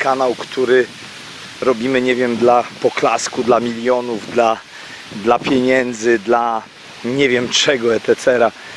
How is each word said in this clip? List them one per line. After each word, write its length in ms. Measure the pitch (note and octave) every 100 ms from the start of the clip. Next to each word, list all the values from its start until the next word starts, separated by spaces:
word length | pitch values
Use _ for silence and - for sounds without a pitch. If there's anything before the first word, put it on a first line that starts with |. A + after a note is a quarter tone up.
kanał, 320 | C3+ C3 C3 A#2
który 500 | - - B2 B2+ A#2 - - - - - - -
robimy, 400 | A2+ A#2 B2 C3
nie 140 | B2+ B2
wiem, 220 | B2 A#2
dla 260 | A#2+ A#2+ A#2 -
poklasku, 600 | B2 - C#3 A#2 - -
dla 160 | A#2 A#2
milionów, 720 | A#2+ A2+ A#2+ B2 B2 A2 G2
dla, 260 | A#2+ A2+ A2+ - - - - - A2
dla 240 | G2+ A#2+
pieniędzy, 800 | - C3+ B2+ C3 B2 A2+ A#2 A#2
dla 420 | G2 A#2+ A#2 A2+ - - - - A#2
nie 240 | C3+ C#3+
wiem 200 | B2 A#2+
czego, 460 | - - C3+ A#2 A2
et 80 |
cetera. 480 | - A2+ - B2 A2+ - -